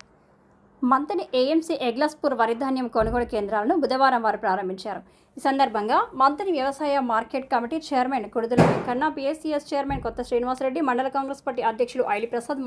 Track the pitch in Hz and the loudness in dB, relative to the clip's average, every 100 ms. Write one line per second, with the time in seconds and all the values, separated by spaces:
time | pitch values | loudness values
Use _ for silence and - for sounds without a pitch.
0 | - _ _ _ _ _ _ _ 247 269 | -20 _ _ _ _ _ _ _ 0 2
1 | 302 370 - 254 262 320 320 320 247 226 | 0 -4 -2 0 2 0 0 -2 -2 0
2 | 302 - 277 240 233 233 269 262 240 - | -2 0 -2 2 0 0 -2 -2 0 0
3 | 240 240 233 220 202 214 214 359 269 262 | 2 0 -2 -2 -2 0 2 2 2 4
4 | 269 247 220 202 214 190 190 190 220 190 | 4 4 2 0 0 0 -2 -6 -8 -10
5 | - _ _ - 269 269 262 214 214 302 | -12 _ _ -2 0 2 2 2 2 2
6 | 480 262 269 294 392 311 269 269 302 277 | 0 2 2 4 -2 0 -2 -2 0 0
7 | 247 220 226 - - 180 233 320 320 269 | 2 0 0 -6 -2 -2 0 -4 -2 0
8 | 254 269 214 233 226 240 - - - 240 | 0 -2 -2 -4 2 4 4 2 -2 -2
9 | 302 294 269 311 311 294 - 285 277 269 | -2 -2 -4 -4 -4 -4 -2 -4 -2 -4
10 | 240 - 240 240 247 254 262 277 285 247 | -4 -6 -2 -2 0 -2 -2 0 0 0
11 | 262 277 269 277 - 247 220 220 240 254 | 0 -2 -4 -6 -6 -2 0 2 2 0
12 | 220 208 233 240 226 269 | 0 0 -2 -4 -4 -4